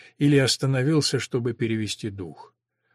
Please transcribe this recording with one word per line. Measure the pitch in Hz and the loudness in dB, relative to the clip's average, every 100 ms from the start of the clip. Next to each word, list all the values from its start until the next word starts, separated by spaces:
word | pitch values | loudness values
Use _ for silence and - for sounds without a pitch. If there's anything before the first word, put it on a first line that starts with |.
| - - | -20 0
Илья | 143 143 | 4 4
остановился, | 127 - 135 135 131 156 139 131 | 4 0 -2 0 0 0 0 -2
чтобы | - 131 120 | -4 -4 -4
перевести | 117 113 110 107 - 113 | -4 -2 -2 -4 -6 -10
дух. | 98 85 71 - _ _ _ _ | -10 -12 -14 -20 _ _ _ _